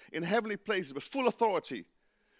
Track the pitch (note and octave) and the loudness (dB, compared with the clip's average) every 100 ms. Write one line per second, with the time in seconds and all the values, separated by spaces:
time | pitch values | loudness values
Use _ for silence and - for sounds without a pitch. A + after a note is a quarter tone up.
0 | - C#3+ E3+ A3+ A3 G3+ - G3 C#3+ C3+ | -10 -4 0 2 0 -4 -2 -2 -2 -6
1 | - C4+ A#3+ - A3+ F3 - A#2 - _ | -4 0 0 4 2 2 -2 -6 -10 _
2 | _ _ _ | _ _ _